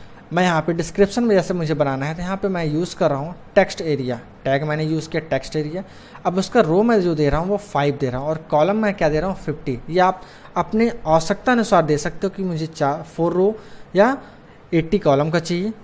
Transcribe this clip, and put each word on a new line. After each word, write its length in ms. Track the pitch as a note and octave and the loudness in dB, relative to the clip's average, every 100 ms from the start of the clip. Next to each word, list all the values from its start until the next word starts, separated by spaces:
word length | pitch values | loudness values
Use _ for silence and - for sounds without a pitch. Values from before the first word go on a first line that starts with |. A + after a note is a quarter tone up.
| - - - | -18 -18 -4
मैं 120 | E3 | 0
यहाँ 180 | F#3 D#3+ | 2 2
पे 100 | D#3+ | 0
डिस्क्रिप्शन 520 | E3+ D#3+ - G3 - | -2 -2 2 2 2
में 100 | A#3+ G3 | 2 2
जैसे 180 | E3 | 2
मुझे 200 | F3+ D#3 | -2 -2
बनाना 320 | D3+ C#3 C3+ C#3+ | 0 0 0 -4
है 80 | |
तो 80 | E3 | -6
यहाँ 140 | F3 G3 | -6 -4
पे 120 | G3 | -2
मैं 160 | F3+ | -2
यूज़ 300 | D#3 D3+ F3+ - | -2 -2 -2 0
कर 140 | E3+ | 0
रहा 80 | C#3 | 0
हूँ 160 | D#3+ F3+ - | -6 -12 -2
टेक्स्ट 260 | - F#3+ - | 2 2 0
एरिया, 400 | E3 C#3 B2+ A#2 - - | -4 -2 -2 -6 -10 -6
टैग 180 | - C#3 | -2 0
मैंने 200 | D3+ D3+ | 0 -2
यूज़ 240 | D#3 D#3+ D#3 | -2 -2 -2
किया 120 | E3 D#3+ | -6 -2
टेक्स्ट 280 | C#3 - D#3 | -4 -2 -4
एरिया। 260 | D3+ F3 G3 - - - F#3 | -4 -6 -12 -16 -20 -6 -2
अब 120 | F3+ | -2
उसका 220 | F#3+ B3 | 0 2
रो 220 | D#3+ F3 | 2 2
मैं 180 | A#3 A3 | 4 2
जो 140 | F3 | 2
दे 140 | D#3 C#3+ | 2 2
रहा 120 | D3+ | 2
हूँ 80 | F#3 | 0
वो 80 | G3+ | -4
फ़ाइव 380 | - D3 C#3+ C#3+ | -2 -2 0 0
दे 100 | C3 | -4
रहा 100 | B2+ | -4
हूँ 80 | D3 | -4
और 100 | D#3 - | -6 0
कॉलम 260 | D3+ E3+ G#3+ | 2 2 2
मैं 160 | G#3+ | 0
क्या 140 | G3 D#3+ | 0 0
दे 120 | D3+ | 0
रहा 100 | F#3 | -2
हूँ 60 | F3+ | -4
फिफ्टी। 420 | - C#3+ - A#2+ - | -6 -6 -6 -6 -2
ये 100 | F3 | 2
आप 220 | F#3 F#3 - - - F3+ | 2 2 -8 -20 -8 -6
अपने 360 | E3+ A3 A#3 - D#3 | -2 0 0 0 2
आवश्यकता 460 | D#3+ D#3+ G3 - | 2 2 0 2
अनुसार 320 | A#3+ A3 F#3 | 2 4 4
दे 140 | D3+ D3 | 4 0
सकते 280 | F3 E3 G3 | -2 -4 -6
हो 40 | |
कि 120 | G3 | -4
मुझे 220 | F#3 D#3+ D#3+ | -4 -4 -4
चा-, 360 | - C#3+ D#3 D#3+ | -2 -2 -2 -6
four 260 | - E3+ | -2 0
row 220 | F3 G3 A3 - - - F3+ | 2 2 0 -10 -18 -2 4
या 200 | A#3 C4+ - - - - - | 4 2 -8 -20 -20 -20 -2
एटी 260 | E3+ D#3+ G3+ | 0 2 2
कॉलम 320 | D#3 C#3 D#3 | 4 4 4
का 80 | E3+ | 0
चाहिए 340 | E3 F3 G#3 A3 | 0 -2 -4 -6